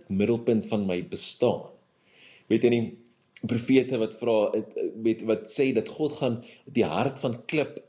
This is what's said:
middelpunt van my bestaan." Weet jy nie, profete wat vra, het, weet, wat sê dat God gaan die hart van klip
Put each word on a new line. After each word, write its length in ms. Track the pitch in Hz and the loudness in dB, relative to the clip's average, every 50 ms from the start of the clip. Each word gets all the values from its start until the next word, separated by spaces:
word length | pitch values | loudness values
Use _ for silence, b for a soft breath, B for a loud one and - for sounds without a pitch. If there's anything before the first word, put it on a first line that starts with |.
| - - | -8 -4
middelpunt 580 | 98 95 104 113 117 117 117 - 117 107 95 | -2 0 2 2 2 0 0 0 0 0 0
van 200 | - 113 104 101 | -2 -2 -2 -2
my 140 | 95 90 90 | -2 -2 -4
bestaan." 680 | 87 - - - - - - - 131 117 90 82 80 - - - _ _ b b b b b b b b b b b - | -6 -6 -8 -6 -6 -6 -2 0 2 2 2 0 -4 -12 -20 -20 _ _ b b b b b b b b b b b 0
Weet 140 | 107 113 | 2 4
jy 80 | 127 120 | 4 4
nie, 260 | 120 117 117 - - - _ _ _ _ _ _ - - - | 4 4 0 -2 -6 -12 _ _ _ _ _ _ -12 -8 -4
profete 520 | - 120 120 - - 131 131 120 127 131 113 | -2 -2 -2 2 4 4 4 4 4 0 -2
wat 160 | 110 107 - | -2 -2 -4
vra, 360 | - 120 117 113 107 104 - | -2 0 2 4 4 4 2
het, 240 | - 107 104 - - - 95 82 - 110 | 0 -2 -4 -4 -6 -6 -6 -6 -4 -2
weet, 200 | 110 113 110 - 95 | 0 0 0 0 0
wat 240 | 113 110 107 - - | -2 -2 -2 -2 -4
sê 240 | - - 139 131 | -2 0 2 2
dat 160 | 131 113 107 - | 2 0 0 -2
God 240 | - - 156 143 | -2 -4 -4 -4
gaan 320 | 147 - 147 127 117 117 B B B B B | -2 -2 -2 -2 -2 -2 B B B B B
die 180 | - - 123 101 | -2 0 0 2
hart 340 | 80 78 95 123 139 135 - | 2 2 0 0 -2 -2 -4
van 260 | - 127 110 117 - | -6 -6 -6 -6 -6
klip 320 | - 165 156 135 - - - - | -4 -2 -2 -2 -2 -6 -14 -12